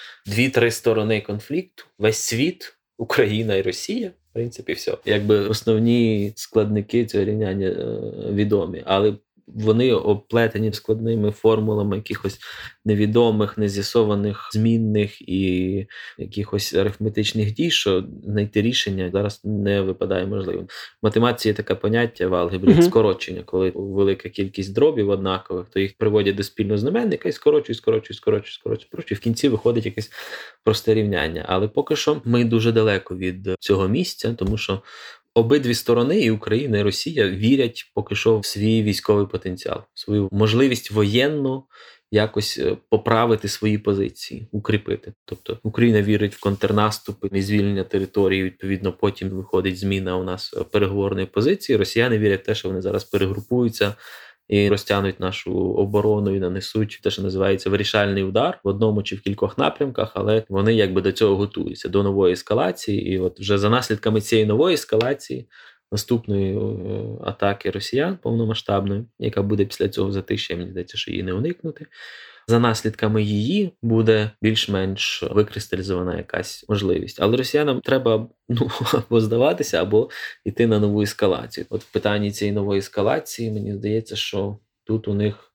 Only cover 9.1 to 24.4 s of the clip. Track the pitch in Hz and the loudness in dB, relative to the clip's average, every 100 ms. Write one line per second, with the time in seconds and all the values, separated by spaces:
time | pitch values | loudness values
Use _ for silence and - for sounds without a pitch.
9.1 | 104 _ _ _ 107 107 110 127 104 - | 0 _ _ _ -4 2 4 4 2 2
10.1 | 104 - 117 113 104 110 104 - 110 113 | 0 0 0 2 0 -4 -4 -2 -2 0
11.1 | 113 104 104 113 110 107 104 101 98 - | 0 0 2 2 4 2 0 0 -2 -6
12.1 | 104 98 - - - - - 107 104 107 | -6 -6 -8 -16 -16 -18 -8 0 2 4
13.1 | 113 117 107 101 - 104 98 98 117 107 | 4 4 4 0 -2 -2 -2 0 2 2
14.1 | 101 104 101 - 107 113 113 110 107 104 | 2 -2 -4 -4 0 2 2 2 0 0
15.1 | - - 95 95 90 92 98 98 - - | -4 -4 -2 0 0 0 -4 -6 -14 -18
16.1 | - 98 101 101 101 - 92 98 - 107 | -14 -10 -8 -4 -4 -2 0 0 -2 -4
17.1 | 104 104 110 104 110 170 - 104 95 98 | -2 -2 0 -2 0 0 0 0 0 -2
18.1 | - - 104 104 107 110 127 104 95 92 | -12 -4 -2 0 0 0 0 -2 -4 -2
19.1 | 95 101 104 104 104 101 101 95 92 92 | -2 -2 -4 -6 -2 0 0 0 -2 -2
20.1 | 95 95 101 90 90 92 - - - 107 | -2 -2 -4 -4 -6 -10 -16 -18 -2 0
21.1 | 113 120 117 110 104 107 95 104 113 117 | 2 2 2 -2 -2 -2 -2 0 0 0
22.1 | - 92 90 87 92 98 165 170 117 107 | 0 0 0 0 2 6 8 8 6 4
23.1 | 92 - 90 90 92 92 87 98 98 98 | 0 -6 -10 -4 0 0 -2 -4 2 2
24.1 | 95 - - | 0 -6 -6